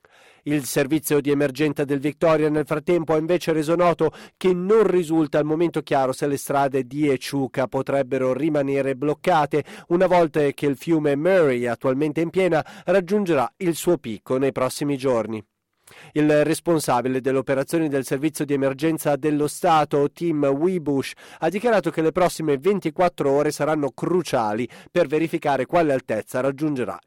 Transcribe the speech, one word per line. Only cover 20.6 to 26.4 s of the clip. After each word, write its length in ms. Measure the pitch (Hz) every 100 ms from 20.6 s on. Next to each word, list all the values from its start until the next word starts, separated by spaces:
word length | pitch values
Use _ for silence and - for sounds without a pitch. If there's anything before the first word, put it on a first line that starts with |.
| 175 185 147 139 123 - - -
ha 120 | 160
dichiarato 420 | 190 240 214 165
che 100 | 160
le 100 | 160
prossime 460 | 160 175 - 156 139
ventiquattro 720 | 160 202 160 151 180 - 139
ore 220 | 139 151
saranno 400 | - 147 156 -
cruciali 760 | - 156 175 156 131 110 107 123 - -
per 160 | 180 151
verificare 640 | 151 160 165 147 135 127
quale 260 | 175 160
altezza 460 | 135 - 110 -
raggiungerà 580 | 131